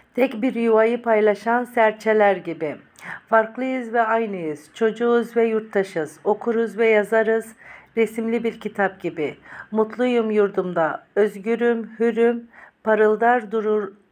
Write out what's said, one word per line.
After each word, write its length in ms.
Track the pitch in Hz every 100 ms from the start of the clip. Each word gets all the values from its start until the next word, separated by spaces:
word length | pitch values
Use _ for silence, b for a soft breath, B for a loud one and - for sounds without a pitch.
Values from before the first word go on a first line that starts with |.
| B
Tek 280 | - 254 226
bir 120 | 254
yuvayı 480 | 226 233 220 226 240
paylaşan 600 | 233 220 214 208 226 240
serçeler 720 | 240 240 220 214 220 214 202 185
gibi. 400 | 175 160 156 120 _ _ B B B
Farklıyız 640 | 226 220 226 262 262 233
ve 100 | 233
aynıyız, 680 | 220 226 226 190 156 147 -
çocuğuz 600 | - 226 220 240 240 233 233
ve 80 |
yurttaşız, 760 | 226 220 220 202 190 170 147 -
okuruz 540 | - 208 240 226 226 190
ve 80 | 226
yazarız, 680 | 214 208 220 214 226 220 - B B B -
resimli 480 | 220 226 226 233
bir 160 | 226 220
kitap 400 | 208 208 196 190
gibi. 360 | 175 165 143 - B B B
Mutluyum 600 | 214 220 214 247 240 220
yurdumda, 760 | 208 202 202 180 175 160 139 _ -
özgürüm, 720 | 214 202 196 233 240 233 220 -
hürüm, 500 | 233 226 233 240 233 B B B
parıldar 640 | - 214 214 214 233 247 214
durur, 400 | 220 214 214 196 - _